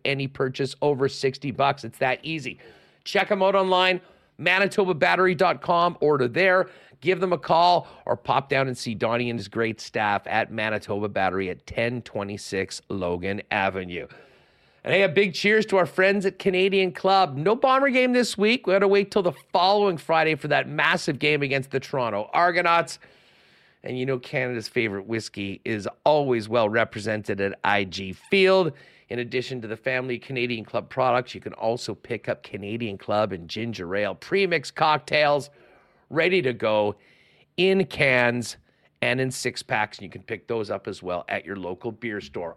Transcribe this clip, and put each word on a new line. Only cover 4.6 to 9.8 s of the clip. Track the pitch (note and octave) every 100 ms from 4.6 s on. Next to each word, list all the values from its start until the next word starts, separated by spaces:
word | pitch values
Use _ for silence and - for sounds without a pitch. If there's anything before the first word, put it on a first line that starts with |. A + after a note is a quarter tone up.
| G3 - F#3
battery | E3 F3 F3 F#3
dot | E3 F3+ C#3
com. | - F3 F3 -
Order | D3 C#3+ B2
there, | B2 F#3 F#3 F#3 - - -
give | D#3 F3+
them | F#3
a | E3+
call, | - E3 F3+ E3+ - - -
or | A#2+
pop | - B2+ C3+
down | C3+ C3+
and | A#2+
see | B2
Donnie | G#2 A2+ A#2+ A#2+
and | A#2
his | G2+
great | A2+ A2+
staff | A2